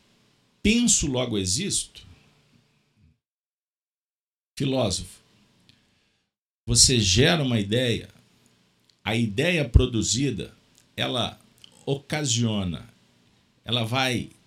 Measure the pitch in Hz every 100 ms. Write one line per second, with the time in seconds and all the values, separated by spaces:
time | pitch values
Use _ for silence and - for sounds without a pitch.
0 | _ _ _ _ _ _ 202 233 240 -
1 | 156 123 123 107 92 92 190 - - -
2 | - - _ _ _ _ _ _ _ _
3 | 78 _ _ _ _ _ _ _ _ _
4 | _ _ _ _ _ - 143 131 110 90
5 | - - _ _ _ _ _ _ _ _
6 | _ _ _ _ _ _ - 117 - 127
7 | 98 90 147 170 135 117 101 113 127 101
8 | - - _ _ _ _ _ _ _ _
9 | - 113 117 98 165 175 127 - 123 113
10 | 101 104 139 101 67 - _ _ _ -
11 | 131 127 98 - _ _ - - - 139
12 | - 156 147 117 117 107 92 78 - -
13 | _ _ _ _ _ _ - 120 110 127
14 | 131 117 - -